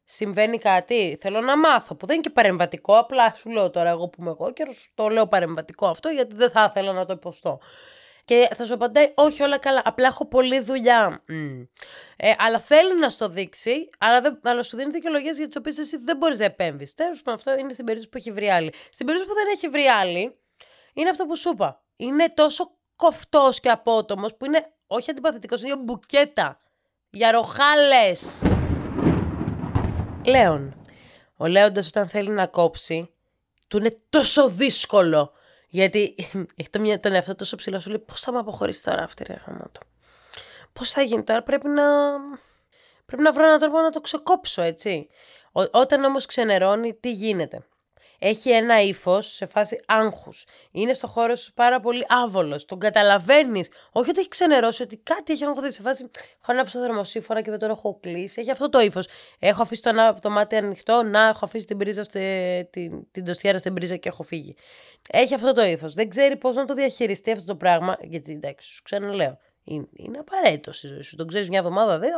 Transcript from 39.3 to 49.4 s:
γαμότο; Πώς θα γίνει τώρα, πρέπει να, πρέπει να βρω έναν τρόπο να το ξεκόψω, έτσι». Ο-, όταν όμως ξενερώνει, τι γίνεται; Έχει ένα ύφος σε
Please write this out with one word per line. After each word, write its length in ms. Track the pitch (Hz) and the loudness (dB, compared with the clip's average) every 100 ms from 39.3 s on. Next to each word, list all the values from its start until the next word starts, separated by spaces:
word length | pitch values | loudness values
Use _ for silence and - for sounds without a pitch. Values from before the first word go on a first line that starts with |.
| - - | -14 -16
γαμότο; 340 | - - - - _ _ _ _ - - - - | -16 -18 -20 -20 _ _ _ _ -20 -20 -20 -20
Πώς 180 | - 240 | -10 -4
θα 120 | - | -2
γίνει 200 | 269 220 | 0 0
τώρα, 200 | 208 220 | 0 -2
πρέπει 260 | - 277 285 | 0 -4 -2
να, 160 | 294 285 285 285 285 285 269 _ _ _ _ _ _ _ | 0 2 2 0 -4 -10 -18 _ _ _ _ _ _ _
πρέπει 160 | 254 | 0
να 100 | 302 | 2
βρω 120 | 294 | 6
έναν 140 | 311 311 | 6 6
τρόπο 220 | 311 320 | 4 2
να 100 | 320 | 0
το 100 | 311 | -2
ξεκόψω, 640 | - 302 - 359 - - | -6 -4 0 0 0 -4
έτσι». 460 | 170 165 214 165 - _ _ - _ | -2 -4 -4 -6 -8 _ _ -20 _
Ο-, 260 | - 190 240 | -2 2 4
όταν 260 | 262 285 | 4 2
όμως 220 | 277 269 - | 2 -2 -4
ξενερώνει, 680 | - 220 190 190 208 233 | -2 2 2 2 2 -2
τι 160 | 220 247 | -6 -8
γίνεται; 560 | 208 220 190 - - - _ _ _ _ _ | -4 -4 -2 -4 -10 -20 _ _ _ _ _
Έχει 320 | 196 220 262 | -2 0 2
ένα 320 | 226 233 226 | 2 4 4
ύφος 520 | 196 185 185 190 214 | 4 0 0 0 -2
σε 120 | - | -10